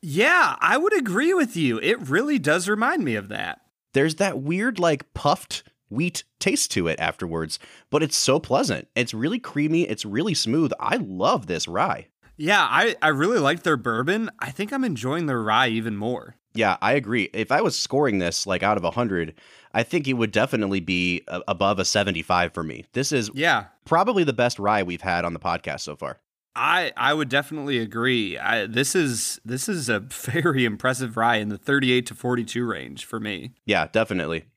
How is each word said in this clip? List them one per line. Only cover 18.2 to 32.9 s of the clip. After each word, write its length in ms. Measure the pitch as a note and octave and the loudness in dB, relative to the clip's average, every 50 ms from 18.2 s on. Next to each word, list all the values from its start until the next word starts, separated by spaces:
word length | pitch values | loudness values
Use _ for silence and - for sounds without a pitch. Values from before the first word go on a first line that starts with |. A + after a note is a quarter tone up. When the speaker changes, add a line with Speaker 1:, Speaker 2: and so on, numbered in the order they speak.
| F2+ E2+ E2+ - - | 0 0 -2 -2 -2
Speaker 2:
like, 160 | G2 F#2+ F2+ - | -2 -2 0 2
out 120 | G2 G#2+ | 2 2
of 60 | F#2+ E2+ | 2 0
a 60 | - | -2
hundred, 440 | - A#2+ B2 A2+ G2 F2 E2 D#2+ D#2+ _ - - - - - - _ | -2 0 -2 0 0 -2 -4 -4 -8 _ -20 -20 -20 -20 -20 -4 _
I 120 | A2+ A#2 | -2 -2
think 240 | - - F3 D3 C3+ | 0 -2 -2 0 0
it 60 | C3 | 0
would 180 | B2 A2+ G#2+ F#2+ | 0 0 0 2
definitely 480 | A2 A2 C3+ - A#2 G#2 G2 G2 F#2+ | 0 0 2 0 -2 0 0 -2 -2
be 420 | E2+ D#2 F#2 F2+ F2+ F2+ F2 E2+ - - | -2 0 0 0 2 0 0 -2 -4 -6
a-, 140 | - F2+ - - | -10 -8 -4 -4
above 300 | G2+ E2+ G2 G2 G#2 F#2+ | -2 0 2 0 2 0
a 60 | F#2 | 0
seventy-five 680 | - - G#2 G2+ G2 F#2 E2 D#2+ - F2+ F2 F2+ E2+ - | 0 2 2 2 0 -2 -4 -2 0 2 2 2 0 -2
for 100 | - E2 | -6 -8
me. 220 | D#2 C2 A#1 - _ _ | -8 -8 -10 -14 _ _
This 200 | B2 C3+ - D3+ | -4 -2 0 0
is 180 | C3 A2+ G#2 A2 | -2 -2 -2 -4
Speaker 1:
Yeah. 320 | C3 D3+ E3+ D3+ A2+ G2 - _ _ _ | -2 2 2 2 2 0 -6 _ _ _
Speaker 2:
probably 400 | - E3 E3 G3 G#3+ B3 G3+ F3 | 0 2 2 2 2 2 2 2
the 80 | D3 B2+ | 0 2
best 260 | A2 B2 A#2+ - - | 2 2 0 0 0
rye 240 | G2+ G2+ G#2+ G#2 F#2+ | 0 2 2 2 2
we've 200 | F2 F2 E2+ - | -2 -4 -6 -2
had 220 | F#2+ F2 F2 F2 | -2 -2 0 0
on 80 | E2+ E2+ | -2 -4
the 80 | D#2+ | -4
podcast 400 | - F2+ E2+ E2+ - - D2 C2+ | -4 -2 -4 -2 -4 -8 -8 -8
so 140 | - - D2+ | -8 -10 -10
far. 220 | - - C2+ A#1 _ _ _ _ _ _ _ _ | -8 -8 -10 -10 _ _ _ _ _ _ _ _
Speaker 1:
I, 360 | A2 A#2+ D3 E3 F3+ F3 C#3+ - | -4 0 2 2 2 0 -2 -4
I 180 | - A#2+ C3 D3+ | 0 2 2 2
would 140 | D#3 D#3 C3+ | 2 0 0
definitely 500 | B2 C#3 C#3+ - D#3 D#3 C#3+ C#3+ C#3 A#2+ | 0 0 0 -2 -8 -8 -4 0 0 0
agree. 580 | A2+ G#2+ F#2+ A2+ A#2 B2+ B2+ A#2+ G#2+ G2 E2 B1+ | 0 -2 -4 0 0 2 2 2 0 -2 -4 -4
I, 280 | - - A2+ A#2 G#2 | -2 0 0 0 0
this 280 | G2+ A2 A#2+ C#3 C#3 - | 0 0 0 0 2 2
is, 440 | F#3+ E3 C#3 A#2+ A2+ - - - - _ | 2 2 2 0 -2 -4 -6 -6 -8 _
this 240 | A2 B2 C3+ C3+ - | -8 -6 -6 -4 -4
is 200 | G#3 E3+ C#3 A#2+ | -4 -4 0 0
a 120 | A#2 G#2 | 0 -2
<laughs> 0 | |
very 640 | G2+ C3+ - - - - A#2 E3+ D#3 F3 D3+ C3 B2 | -2 -6 -12 -10 -8 -4 -2 0 2 2 2 4 2
impressive 520 | A#2 G#2 G#2 - B2+ C3 B2+ C3 A#2+ A2 | 2 0 0 -2 -2 0 0 -4 -6 -2
rye 200 | A2 A2+ A#2 A#2+ | 2 2 4 4
in 140 | A2 G#2+ G#2 | 2 0 -2
the 80 | G#2 G2 | -6 -6
thirty-eight 480 | _ - C#3 C#3+ C3+ B2+ B2 B2+ B2 | _ 0 0 2 4 4 4 4 2
to 80 | - - | 0 -10
forty-two 500 | - - B2+ B2 A#2+ A#2 A2+ - A#2+ B2 | -6 -2 -2 -2 -2 -2 -4 -4 -4 -2
range 400 | A#2 G#2 E2 C2 A#1+ | -2 -4 -6 -8 -12